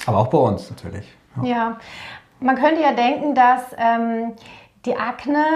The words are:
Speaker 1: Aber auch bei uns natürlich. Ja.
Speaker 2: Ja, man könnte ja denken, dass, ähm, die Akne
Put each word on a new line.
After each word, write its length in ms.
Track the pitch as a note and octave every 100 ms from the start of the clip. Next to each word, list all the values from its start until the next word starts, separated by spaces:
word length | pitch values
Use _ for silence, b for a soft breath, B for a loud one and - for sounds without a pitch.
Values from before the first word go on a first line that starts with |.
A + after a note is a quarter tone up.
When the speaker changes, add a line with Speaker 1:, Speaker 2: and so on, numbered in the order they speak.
| -
Speaker 1:
Aber 120 | G2+
auch 100 | A#2
bei 100 | D#3
uns 320 | B2 F#2+ -
natürlich. 380 | - E2+ G2 - - _ B2
Ja. 100 | B3
Speaker 2:
Ja, 300 | A#3+ A#3 A3+ B B B B - _
man 160 | C4 C4
könnte 240 | D4 E4
ja 100 | D4
denken, 440 | A#3 A#3+ D4 D4+ C4
dass, 260 | B3 B3+ B3+ -
ähm, 560 | A3+ A#3 A#3 A3+ A#3 A3+ B B B _ A#3
die 120 | -
Akne 480 | A3+ A#3+ B3 D4 D#4